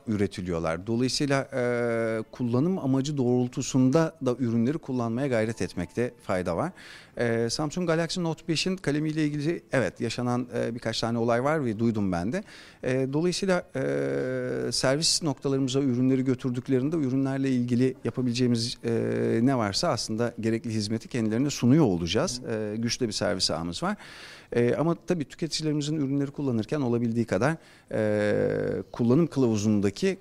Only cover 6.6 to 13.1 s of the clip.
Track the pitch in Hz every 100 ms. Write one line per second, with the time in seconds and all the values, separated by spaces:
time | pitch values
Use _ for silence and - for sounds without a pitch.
6.6 | 156 - - - - - 120 113 117 -
7.6 | 151 180 175 160 165 185 165 156 - 156
8.6 | 185 185 - 147 156 151 151 147 143 170
9.6 | - 139 95 - 117 - 123 123 123 117
10.6 | 120 120 113 110 113 117 117 120 135 160
11.6 | 127 104 117 110 101 87 90 180 - -
12.6 | - - 135 131 131